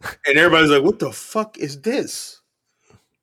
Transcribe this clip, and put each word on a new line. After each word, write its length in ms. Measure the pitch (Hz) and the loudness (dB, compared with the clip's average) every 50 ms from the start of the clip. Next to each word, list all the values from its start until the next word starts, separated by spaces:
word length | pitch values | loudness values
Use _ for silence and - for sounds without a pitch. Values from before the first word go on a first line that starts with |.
| - - - - - | -16 -16 -16 -6 -2
And 120 | 143 139 151 | 0 2 4
everybody's 320 | 170 175 170 165 160 151 | 4 4 4 4 4 4
like, 140 | 147 139 139 | 4 4 4
"What 160 | 180 - - | 2 0 -2
the 120 | 160 135 | -4 -8
fuck 460 | - - - - - 220 214 214 - - | -8 -10 -14 -8 -6 -6 -6 -6 -8 -12
is 240 | - 143 139 139 | -12 -12 -12 -8
this?" 580 | 135 220 254 262 170 - - - - - - _ _ _ _ _ _ _ _ _ _ _ _ _ _ _ _ _ | -6 -4 -4 -4 -6 -8 -10 -14 -14 -16 -20 _ _ _ _ _ _ _ _ _ _ _ _ _ _ _ _ _